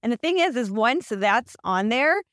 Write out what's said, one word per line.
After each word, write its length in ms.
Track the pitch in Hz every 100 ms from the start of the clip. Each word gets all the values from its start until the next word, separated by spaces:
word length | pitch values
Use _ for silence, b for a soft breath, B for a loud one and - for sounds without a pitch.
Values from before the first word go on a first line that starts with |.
And 80 | 220
the 40 | 240
thing 220 | 320 370
is, 160 | 349
is 160 | 247 226
once 380 | 202 220 285 -
that's 480 | 202 202 214 247 -
on 240 | - 185 208
there 340 | 240 294 381 427